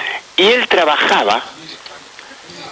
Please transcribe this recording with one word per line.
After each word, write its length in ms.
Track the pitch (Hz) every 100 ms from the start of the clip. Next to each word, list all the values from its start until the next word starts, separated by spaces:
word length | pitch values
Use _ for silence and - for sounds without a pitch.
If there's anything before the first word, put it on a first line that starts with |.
| - - - -
Y 80 |
él 240 | 196 247 -
trabajaba, 760 | 185 156 147 - 180 104 113 - - - - - - - - - - - - -